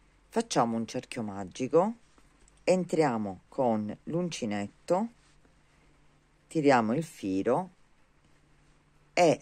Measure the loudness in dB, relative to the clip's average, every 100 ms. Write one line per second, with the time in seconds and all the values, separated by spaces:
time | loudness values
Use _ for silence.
0 | _ _ _ -6 -2 0 0 -2 -6 -8
1 | -10 -10 -8 -8 -10 -8 0 2 2 -2
2 | _ _ _ _ _ _ 0 0 2 2
3 | 2 2 -4 -8 _ -2 0 0 -2 -8
4 | -6 -4 -4 -6 -6 -4 -6 _ -2 0
5 | -2 _ _ _ _ _ _ _ _ _
6 | _ _ _ _ _ 0 4 4 4 -2
7 | -4 -8 -4 -2 0 -2 -4 _ _ _
8 | _ _ _ _ _ _ _ _ _ _
9 | _ 2 4 4